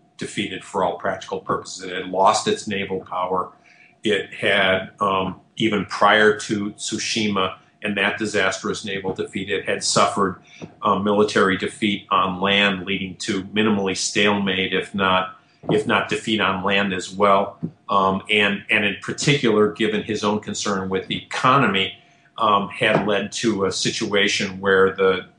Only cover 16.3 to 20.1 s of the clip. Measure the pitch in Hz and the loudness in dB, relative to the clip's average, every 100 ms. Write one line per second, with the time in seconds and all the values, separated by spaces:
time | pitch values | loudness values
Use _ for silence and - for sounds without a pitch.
16.3 | 107 95 92 95 101 101 92 90 95 101 | 0 0 0 0 0 0 -4 -6 0 4
17.3 | 98 101 - 82 - - 101 95 95 - | 4 2 -6 -12 -10 -2 2 2 0 0
18.3 | 107 101 98 - 110 104 98 - 104 - | 2 2 0 -2 0 0 -4 -8 -2 0
19.3 | 139 120 104 104 - 107 107 92 | 2 4 4 2 2 -2 -2 -4